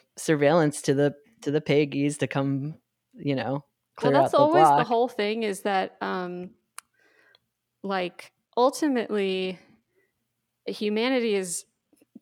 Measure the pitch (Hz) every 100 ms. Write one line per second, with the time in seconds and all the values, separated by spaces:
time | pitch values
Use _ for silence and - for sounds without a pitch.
0 | _ - - 151 143 170 151 - - 139
1 | 143 139 _ _ 147 151 151 147 147 139
2 | 147 147 135 143 139 139 143 - _ _
3 | _ 247 143 135 113 139 - _ _ -
4 | - 277 - 302 294 311 - 143 214 233
5 | 247 - 208 220 220 190 208 190 190 -
6 | 190 190 180 180 185 - _ - - _
7 | _ _ _ _ _ _ _ _ 196 190
8 | 180 - - _ _ - 254 285 302 247
9 | - 208 196 190 185 175 _ _ _ _
10 | _ _ _ _ _ _ - 196 214 214
11 | 247 262 233 202 180 170 - _ _ _
12 | _ -